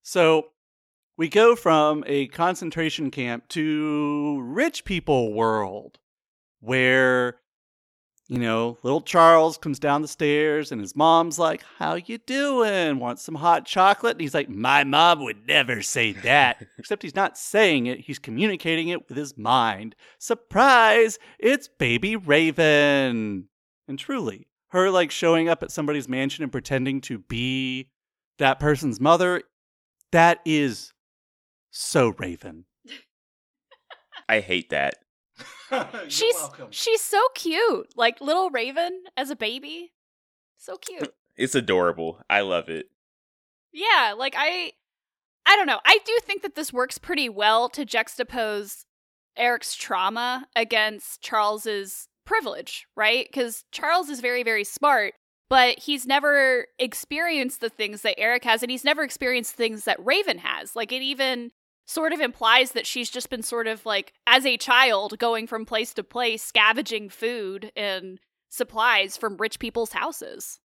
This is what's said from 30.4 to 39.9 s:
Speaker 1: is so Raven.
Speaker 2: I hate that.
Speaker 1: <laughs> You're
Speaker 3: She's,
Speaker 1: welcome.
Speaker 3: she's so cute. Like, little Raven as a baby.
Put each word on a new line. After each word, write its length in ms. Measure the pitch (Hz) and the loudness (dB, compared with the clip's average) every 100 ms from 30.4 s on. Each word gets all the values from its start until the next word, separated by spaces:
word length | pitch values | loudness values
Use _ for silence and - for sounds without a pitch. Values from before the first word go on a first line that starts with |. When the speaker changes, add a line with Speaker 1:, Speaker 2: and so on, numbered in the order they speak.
| 160 | 0
Speaker 1:
is 460 | 156 139 104 - _ _ _ _ _ _ _ _ | 2 0 -4 -14 _ _ _ _ _ _ _ _
so 380 | - - 156 120 95 | -12 -2 2 2 0
Raven. 460 | 92 85 92 80 _ _ _ - _ _ _ _ _ _ _ _ _ - _ - - | -10 -10 -16 -20 _ _ _ -20 _ _ _ _ _ _ _ _ _ -20 _ -14 -2
Speaker 2:
I 140 | 110 | -2
hate 280 | 95 90 - | 0 -4 -2
that. 240 | 73 69 - _ _ _ - | -4 -4 -6 _ _ _ -20
Speaker 1:
<laughs> 340 | - - - | -20 -20 -8
You're 380 | 262 - - - | -8 -6 -12 -8
Speaker 3:
She's, 260 | - 453 480 | 0 0 0
Speaker 1:
welcome. 320 | - - 139 | -6 -14 -14
Speaker 3:
she's 300 | - 466 440 | -6 0 0
so 200 | - 403 508 - | 2 2 2 0
cute. 520 | 339 320 466 - - 247 | -4 0 0 0 -6 0
Like, 240 | 233 240 | 0 0
little 280 | 285 339 381 | -2 0 0
Raven 540 | 262 240 277 349 370 359 - | -2 -4 -4 -4 -6 -12 -8
as 140 | 277 | -8
a 60 | 285 | -6
baby. 560 | 214 254 285 330 349 | -8 -8 -14 -16 -18